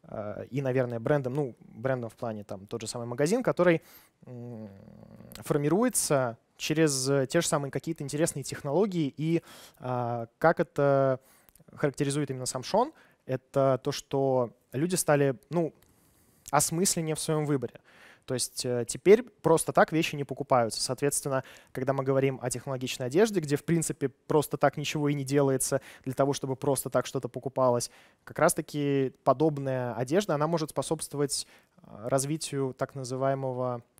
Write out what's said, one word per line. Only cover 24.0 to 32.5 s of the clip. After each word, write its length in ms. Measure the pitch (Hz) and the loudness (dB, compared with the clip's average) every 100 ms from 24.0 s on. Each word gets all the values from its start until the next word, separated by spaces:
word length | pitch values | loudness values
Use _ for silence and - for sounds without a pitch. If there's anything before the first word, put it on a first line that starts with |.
| 135 | -4
просто 480 | _ - 156 139 - | _ 0 2 2 2
так 200 | 143 - | 0 0
ничего 320 | 143 156 143 | -6 -2 -2
и 60 | |
не 100 | 147 | -2
делается 560 | 131 143 139 131 - 131 - - | 0 2 4 2 0 -2 -6 -12
для 80 | - | -8
того, 200 | 127 139 | 0 0
чтобы 220 | 139 135 | 0 -4
просто 360 | 131 135 131 131 | -2 0 -2 0
так 160 | 127 - | -2 -2
что-то 220 | 139 123 | -8 -8
покупалось, 640 | 131 131 131 127 120 - - - _ | -8 -8 2 2 2 -2 -12 -20 _
как 140 | - - | -14 2
раз-таки 720 | 156 - 156 147 143 139 131 _ | 2 2 -6 -4 0 2 0 _
подобная 680 | - 127 160 143 135 131 123 | 2 4 2 2 -4 -4 -4
одежда, 400 | 110 123 175 202 | -4 0 0 0
она 120 | 147 151 | 0 0
может 240 | 170 160 | 0 -2
способствовать, 760 | - 131 160 - 143 143 - - - _ _ | -4 -4 -6 -6 -4 -2 -2 -8 -18 _ _
э, 260 | - - 113 | -20 -12 -2
развитию 640 | 135 139 156 - | 0 0 -4 -4